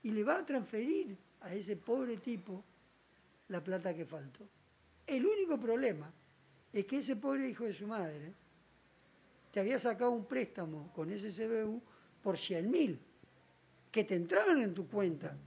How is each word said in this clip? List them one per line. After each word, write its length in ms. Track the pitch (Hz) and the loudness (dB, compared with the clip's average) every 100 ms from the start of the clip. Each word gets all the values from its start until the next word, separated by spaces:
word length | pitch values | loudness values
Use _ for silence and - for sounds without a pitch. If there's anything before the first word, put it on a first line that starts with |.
y 80 | 220 | 0
le 120 | 214 | 2
va 160 | 214 359 | 4 2
a 60 | 320 | 2
transferir 680 | 269 202 214 254 392 311 190 - - | -2 0 -2 0 0 0 -8 -16 -16
a 120 | 190 | -8
ese 240 | 190 190 185 | -6 -4 -6
pobre 400 | - 254 247 220 | 0 0 0 -4
tipo 460 | 247 226 208 190 - - - _ _ - - _ - | -4 -6 -6 -12 -12 -20 -20 _ _ -20 -20 _ -8
la 140 | 180 | -6
plata 300 | 160 185 180 | -2 -2 -2
que 120 | 165 147 | -4 -6
faltó. 400 | 156 139 123 208 - _ _ - - - | -10 -12 -16 -20 -20 _ _ -20 -18 -4
El 180 | 262 359 | 2 2
único 320 | 427 359 285 | 2 2 2
problema 540 | 226 233 262 156 151 - - - - - - | 2 2 2 0 -8 -18 -20 -20 -20 -20 -6
es 120 | 208 196 | -4 0
que 120 | 269 | -2
ese 180 | 254 233 | 0 -2
pobre 320 | 269 277 262 | 0 0 -2
hijo 160 | 208 | -2
de 80 | 226 | -4
su 160 | 160 208 | -4 -4
madre 460 | 220 165 151 151 202 - - - - _ - - - - - - | -4 -4 -6 -12 -16 -20 -20 -20 -20 _ -20 -20 -20 -20 -20 -4
te 100 | 208 | 0
había 180 | 196 262 | 2 2
sacado 320 | 233 240 247 | 0 2 2
un 140 | 240 196 | 2 0
préstamo 680 | 254 233 - 165 156 165 | -2 -2 -4 -6 -6 -8
con 160 | - 160 | -6 -4
ese 220 | 202 208 | -4 -6
C 160 | 185 220 | -4 -2
B 160 | 226 | 0
U 180 | 220 226 - - - - | 0 -4 -8 -20 -20 -6
por 160 | 202 175 | -2 -2
cien 320 | - 170 196 | 0 0 2
mil, 300 | 339 269 135 - - - - - - - - - | 4 4 2 -8 -20 -20 -20 -20 -20 -20 -20 -2
que 140 | 220 | 0
te 120 | 208 185 | 2 0
entraron 460 | 170 571 403 311 | 4 6 8 6
en 120 | 214 | 4
tu 120 | 175 156 | 0 -2
cuenta. 480 | 208 190 151 156 143 | 2 2 0 -6 -10